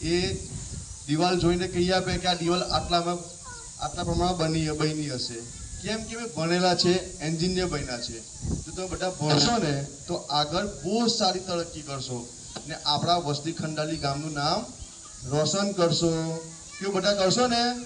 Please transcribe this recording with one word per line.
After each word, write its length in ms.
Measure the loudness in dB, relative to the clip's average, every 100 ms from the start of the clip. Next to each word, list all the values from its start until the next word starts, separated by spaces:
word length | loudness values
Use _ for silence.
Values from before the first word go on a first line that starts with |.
| 2
એ 20 | 2 2 -2 -6 -10 -8 -10 -12 -14
દિવાલ 340 | -2 2 4 4
જોઈને 280 | 4 4 2
કહી 220 | 2 4
આપે 200 | 4 2 0
કે 60 | 0
આ 100 | 0
દિવાલ 220 | 2 2 2
આટલામાં, 500 | 0 2 2 2 -2 -6 -12 -12 -12 -14 -8
આટલા 260 | -8 -4 -2
પ્રમાણમાં 440 | 2 2 2 2
બની, 180 | 2 0 0
બની 320 | 0 0 -4
હશે. 280 | -4 -6 -6 -10 -12 -10 -8
કેમ 220 | -4 -4
કે 100 | -6 -8
અમે 100 | -8 -2
ભણેલા 400 | 2 4 6 6
છે, 180 | 4 4 2 -6
એન્જિનિયર 480 | -2 0 2 2 0
બન્યા 360 | -2 -4 -6 -6
છે. 120 | -10 -12 -8 -4 -2
જો 80 | -4
તમે 160 | -8 -6
બધા 240 | -2 -2 0
ભણશો 380 | 4 4 6 4
ને 160 | 2 0 -2 -10
તો 100 | -6 -6 0 0
આગળ 320 | 2 0 -2 -4
બહુ 240 | 0 2 2
સારી 340 | 4 2 2 -2
તરક્કી 360 | -2 -2 -8 -8
કરશો 300 | -8 -6 -8 -8 -14 -14 -14
ને 100 | -10 -6 0
આપણા 320 | 0 4 2 2
વસ્તી 320 | -2 -2 -4
ખંડાલી 420 | -4 -2 -2 0
ગામનું 300 | -2 -2 -4
નામ 260 | -2 0 0 -2 -12 -16 -16 -16 -12 -2
રોશન 360 | 2 2 2 0
કરશો. 360 | 4 4 4 2 2 -2 -4 -8 -16 -16 -6
કેવું 160 | -2 2
બધા 220 | 2 4
કરશો 260 | 4 6 4
ને? 140 | 4 2 0